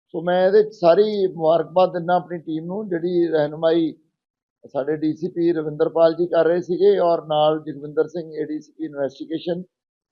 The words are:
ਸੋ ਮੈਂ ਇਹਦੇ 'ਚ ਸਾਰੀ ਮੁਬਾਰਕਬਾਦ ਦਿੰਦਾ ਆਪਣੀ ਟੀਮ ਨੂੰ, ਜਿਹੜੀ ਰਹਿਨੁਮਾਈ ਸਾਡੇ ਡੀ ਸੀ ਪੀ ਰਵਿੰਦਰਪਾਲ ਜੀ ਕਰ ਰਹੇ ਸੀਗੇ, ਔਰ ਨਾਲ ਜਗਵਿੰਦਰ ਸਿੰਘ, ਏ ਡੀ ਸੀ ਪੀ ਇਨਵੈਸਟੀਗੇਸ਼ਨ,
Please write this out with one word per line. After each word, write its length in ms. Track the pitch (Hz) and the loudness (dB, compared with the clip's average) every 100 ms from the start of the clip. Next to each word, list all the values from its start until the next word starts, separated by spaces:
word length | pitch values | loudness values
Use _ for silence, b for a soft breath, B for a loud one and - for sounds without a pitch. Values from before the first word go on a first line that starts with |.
| _ | _
ਸੋ 100 | 175 | -8
ਮੈਂ 240 | 170 180 185 | -2 2 4
ਇਹਦੇ 160 | 208 | 4
'ਚ 120 | 214 | 2
ਸਾਰੀ 520 | - 170 175 214 208 190 | 2 4 6 4 2 -2
ਮੁਬਾਰਕਬਾਦ 680 | 160 160 165 156 170 185 | 0 2 2 2 2 2
ਦਿੰਦਾ 220 | 180 170 | 0 -2
ਆਪਣੀ 240 | 180 175 175 | -2 -2 -12
ਟੀਮ 260 | 151 156 | -8 -8
ਨੂੰ, 240 | 165 196 214 | -8 -8 -6
ਜਿਹੜੀ 400 | 170 170 175 170 | -4 -2 0 0
ਰਹਿਨੁਮਾਈ 680 | 160 156 151 165 165 160 151 _ _ _ _ _ _ - | 0 0 0 2 2 0 -4 _ _ _ _ _ _ -10
ਸਾਡੇ 300 | 143 147 151 | -6 -4 -2
ਡੀ 200 | 156 156 | -2 -4
ਸੀ 120 | 180 | -6
ਪੀ 240 | 180 170 | -2 -2
ਰਵਿੰਦਰਪਾਲ 640 | 165 151 151 165 160 165 | 0 -4 -2 -2 4 2
ਜੀ 120 | 160 175 | 2 0
ਕਰ 180 | 165 | 2
ਰਹੇ 160 | 160 175 | 2 0
ਸੀਗੇ, 380 | 165 170 196 190 | -2 2 2 4
ਔਰ 260 | 175 165 | 2 0
ਨਾਲ 340 | 151 151 151 156 | 0 2 2 0
ਜਗਵਿੰਦਰ 500 | 151 139 147 147 156 | -4 -12 -8 -4 -2
ਸਿੰਘ, 240 | 175 160 | -4 -10
ਏ 100 | 156 | -8
ਡੀ 160 | 151 151 | -6 -8
ਸੀ 120 | 151 | -10
ਪੀ 120 | - | -12
ਇਨਵੈਸਟੀਗੇਸ਼ਨ, 800 | 156 143 135 - 143 160 175 170 185 _ _ _ _ | -10 -6 -6 -6 -10 -8 -6 -8 -8 _ _ _ _